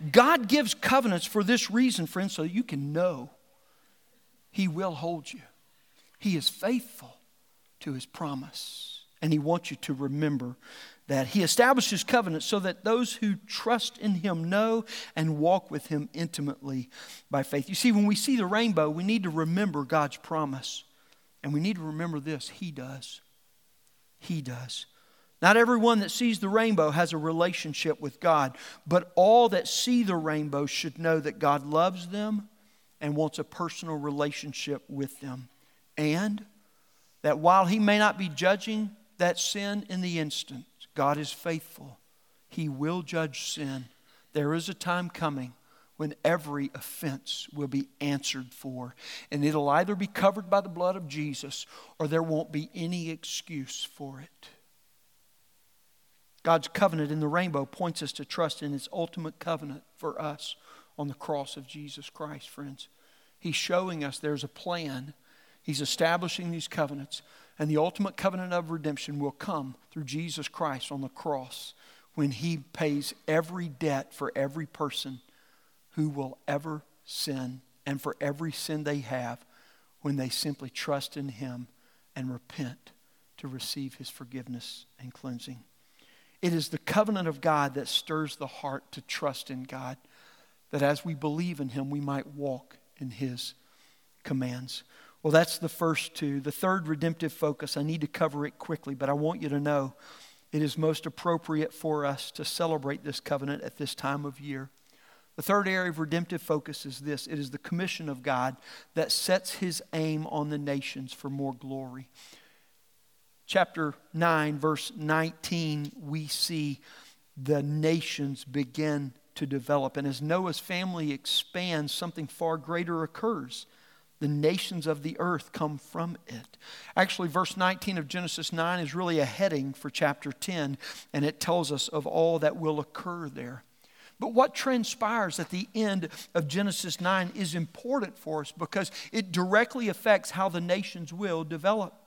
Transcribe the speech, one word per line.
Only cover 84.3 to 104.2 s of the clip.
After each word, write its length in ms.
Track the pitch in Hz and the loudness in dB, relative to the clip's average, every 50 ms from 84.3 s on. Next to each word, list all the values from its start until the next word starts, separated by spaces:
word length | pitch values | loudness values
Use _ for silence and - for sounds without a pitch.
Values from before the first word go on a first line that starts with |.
| 123 131 123 131 123 120 117 - - - - _ _ _ | -12 -12 -10 -8 -10 -10 -10 -12 -14 -14 -18 _ _ _
and 140 | 127 127 127 | -16 -16 -16
cleansing. 500 | - - 135 127 120 - - 131 117 107 _ _ _ _ _ _ _ - _ - _ _ _ _ _ | -12 -10 -8 -8 -8 -10 -12 -14 -16 -16 _ _ _ _ _ _ _ -20 _ -20 _ _ _ _ _
It 140 | - 175 170 | 0 2 2
is 160 | 165 147 - | 2 0 -2
the 80 | - 151 | -6 -6
covenant 500 | _ - - 202 214 208 220 190 180 165 | _ 0 4 4 4 4 2 0 0 -2
of 140 | 151 139 135 | -4 0 2
God 320 | 170 156 147 143 139 127 | 2 4 4 2 2 0
that 140 | 139 131 - | -4 -6 -2
stirs 480 | - - - - 160 156 156 143 - | -2 -2 -2 -2 -2 -2 -2 -4 -4
the 100 | - 147 | -8 -10
heart 440 | 131 - - - 143 135 139 - _ - | -10 -10 -8 -8 -6 -6 -6 -10 _ -16
to 100 | - 120 | -16 -10
trust 480 | _ - - - 143 131 - - - | _ -8 -2 -2 -2 -4 -4 -10 -10
in 140 | 139 127 127 | -10 -10 -10
God, 340 | 131 - 131 131 127 131 - _ _ _ - - - - _ - _ _ _ _ _ | -10 -10 -10 -8 -8 -10 -12 _ _ _ -20 -20 -20 -20 _ -20 _ _ _ _ _
that 100 | - 147 | 0 2
as 240 | 139 139 147 147 - | 4 4 4 2 0
we 80 | 175 160 | -6 -6
believe 480 | 139 139 156 147 156 175 175 175 143 | -2 -2 -2 0 0 -2 -4 -4 -4
in 80 | 147 135 | -6 -4
Him, 220 | 113 139 135 139 | -4 -4 -4 -4
we 100 | 143 147 | -4 -4
might 260 | 143 139 139 139 - | -2 -2 -2 -4 -4
walk 520 | - 147 139 143 143 131 123 - _ - - _ _ _ | -8 -10 -6 -4 -4 -4 -6 -8 _ -20 -20 _ _ _
in 140 | - 139 131 | -10 -10 -10
His 420 | 117 101 139 131 123 120 - - - _ _ _ _ _ _ _ _ _ _ _ _ _ _ | -6 -4 -4 -4 -4 -4 -8 -10 -12 _ _ _ _ _ _ _ _ _ _ _ _ _ _
commands. 640 | - 147 131 131 127 123 123 127 123 - - - _ - - - - - _ _ | -4 -2 -2 -2 -2 -4 -6 -8 -10 -12 -12 -14 _ -20 -20 -20 -20 -20 _ _
Well, 80 | 156 | 6
that's 280 | 147 160 170 170 - - | 8 8 8 6 0 -4
the 100 | - 160 | -4 -4
first 460 | - - 170 165 160 - - - - | -2 0 0 2 2 0 -2 -6 -6
two. 260 | - 160 147 139 139 | -4 -2 -2 -2 -2
The 100 | 135 147 | -2 -4
third 380 | 147 - - 185 185 190 170 151 | -4 0 0 2 2 2 0 -2
redemptive 460 | 156 147 147 165 165 160 165 156 - | -2 0 0 -2 0 0 -4 -4 -2
focus, 420 | - - 151 147 - - 143 - | 0 -2 -2 -2 -2 -6 -6 -4
I 60 | 147 143 | -2 -2
need 180 | 151 160 165 | -2 -2 -2
to 60 | 151 | -4
cover 400 | 147 - - 165 156 139 147 147 | -4 0 0 0 0 0 -2 -4
it 120 | 147 - _ | -4 -6 _
quickly, 360 | - - 165 151 - - 139 | -8 -6 -6 -6 -6 -8 -6
but 160 | 127 139 135 | -4 0 0
I 20 | 143 | 0
want 300 | 147 151 156 175 - 156 | 2 2 0 -2 -2 -2
you 80 | 151 | -2
to 100 | 139 143 | 0 0
know 320 | 143 147 147 143 139 131 131 - - - - - - - - _ _ _ - | 2 2 2 2 0 0 -6 -12 -20 -20 -20 -20 -20 -20 -20 _ _ _ 0
it 100 | 151 151 | 0 0
is 160 | 147 - - | 0 0 0
most 260 | 160 156 160 151 - | 2 2 0 0 -4
appropriate 680 | 160 - - - 175 170 160 165 - 160 151 156 156 - | -10 -10 -4 0 0 0 0 0 -2 -2 -2 -2 -2 -4
for 320 | - - 160 151 147 143 | -6 -4 -2 -2 0 0
us 240 | 143 139 139 - - | -2 -2 -4 -6 -12
to 160 | - - 151 | -10 -8 -8
celebrate 580 | - - - 175 165 160 151 135 139 143 147 - | -6 -2 -2 0 0 0 0 -2 -4 -6 -4 -6
this 160 | 147 139 - | -8 -8 -8
covenant 420 | - - 147 139 135 139 143 147 - | -4 -4 -4 -2 -2 -4 -6 -6 -6
at 140 | 143 - | -10 -8
this 180 | - 147 135 - | -6 -6 -6 -6
time 300 | - - 135 139 143 | -4 -4 -4 -2 -2